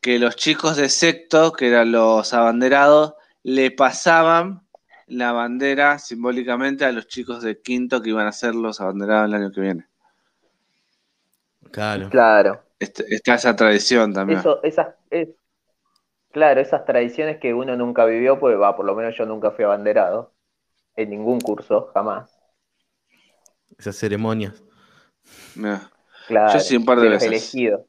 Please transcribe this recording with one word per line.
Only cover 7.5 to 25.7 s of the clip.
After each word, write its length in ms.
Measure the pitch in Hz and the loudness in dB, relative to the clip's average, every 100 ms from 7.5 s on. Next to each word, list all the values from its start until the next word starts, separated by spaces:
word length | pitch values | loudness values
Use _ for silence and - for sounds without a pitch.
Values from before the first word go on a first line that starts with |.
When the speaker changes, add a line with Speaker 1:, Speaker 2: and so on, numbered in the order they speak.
| 107 | -10
Speaker 1:
quinto 400 | - 123 123 127 | -6 -6 -2 -4
que 80 | 110 | -4
iban 160 | 110 104 | -4 -4
a 60 | |
ser 220 | 104 120 | -4 -6
los 260 | 113 113 107 | -4 -6 -6
abanderados 480 | 95 98 101 107 107 | -8 -6 -2 0 0
el 60 | |
año 160 | 104 101 | -2 -4
que 80 | 98 | -4
viene. 260 | 98 87 - _ _ _ _ _ _ _ _ _ _ _ _ _ _ _ _ _ _ | -6 -6 -12 _ _ _ _ _ _ _ _ _ _ _ _ _ _ _ _ _ _
Speaker 2:
Claro. 360 | - 107 104 98 | -8 -6 -6 -2
Speaker 3:
Claro. 520 | 127 113 107 101 98 _ _ | 4 6 6 4 2 _ _
Speaker 1:
Est-, 220 | 101 - 107 | -12 -10 -8
está 260 | 107 - | -6 0
esa 200 | 120 123 107 | 2 2 4
tradición 560 | 113 104 - 123 110 | 4 4 2 2 2
también. 280 | 95 95 98 | 0 -2 0
Speaker 3:
Eso, 220 | 120 143 | 0 0
esas, 320 | 156 156 160 - _ | -2 -2 -4 -8 _
es, 180 | 170 160 - _ _ _ _ _ _ _ _ _ | -8 -8 -12 _ _ _ _ _ _ _ _ _
claro, 280 | 147 151 131 | 2 4 4
esas 240 | 135 143 | 2 -2
tradiciones 540 | - 123 120 120 156 156 | 0 -2 -2 -4 -6 -4
que 160 | 135 | -4
uno 220 | 117 131 123 | -4 -4 -4
nunca 280 | 123 120 | -4 0
vivió, 340 | 113 113 127 135 | 2 2 0 2
pues, 180 | 139 107 | 2 2
va, 180 | 101 98 | 2 0
por 80 | 101 | -4
lo 80 | |
menos 220 | 101 113 113 | -4 -6 -6
yo 100 | 110 | -8
nunca 240 | 110 104 | -4 -6
fui 140 | - | -2
abanderado 680 | 104 101 104 107 92 101 123 _ _ _ _ _ _ - | -2 0 0 0 0 -2 -8 _ _ _ _ _ _ -10
en 140 | 107 | -8
ningún 300 | 104 110 123 | -6 -4 -4
curso, 500 | 110 104 - 104 - | -4 -8 -2 -4 -2
jamás. 440 | - 107 98 - _ _ _ _ _ _ _ _ _ _ _ _ _ _ _ | -6 -6 -8 -12 _ _ _ _ _ _ _ _ _ _ _ _ _ _ _
Speaker 2:
Esas 180 | - 98 | -14 -8
ceremonias. 680 | 110 101 110 110 101 - _ _ _ _ _ _ _ - - | -6 -4 -4 -4 -8 -12 _ _ _ _ _ _ _ -20 -20
Speaker 1:
Mirá. 360 | - 104 | -10 -8